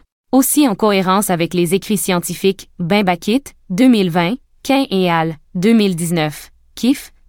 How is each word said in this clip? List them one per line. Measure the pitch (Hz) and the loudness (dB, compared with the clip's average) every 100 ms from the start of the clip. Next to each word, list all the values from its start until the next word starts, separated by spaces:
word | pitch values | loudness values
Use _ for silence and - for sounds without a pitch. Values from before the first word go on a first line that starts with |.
| _ _ _ | _ _ _
Aussi | 262 262 294 277 | 0 2 2 2
en | 185 | 2
cohérence | 220 190 185 196 208 | 2 2 2 0 0
avec | 170 165 | -2 -2
les | 180 170 190 | -2 0 -2
écrits | - 202 | -2 -4
scientifiques, | - 175 170 170 190 196 - - | -2 -2 -4 -2 -2 -2 -8 -8
Bimbakit, | 165 208 185 170 - 254 - - - | -2 0 0 -2 -2 -2 -4 -16 -6
deux | 185 262 | 2 4
mille | 226 185 | 4 2
vingt, | 175 170 254 _ _ | 0 -2 -4 _ _
Quin | - 269 269 | -2 -2 0
et | 190 180 | 0 0
al, | 165 160 156 _ 185 | 0 -2 -6 _ -2
deux | 208 | 2
mille | 226 202 165 | 4 2 -2
dix-neuf, | 170 170 151 147 - _ _ - | -2 -2 -4 -6 -18 _ _ -4
Kif, | 240 277 - _ | -2 -2 -6 _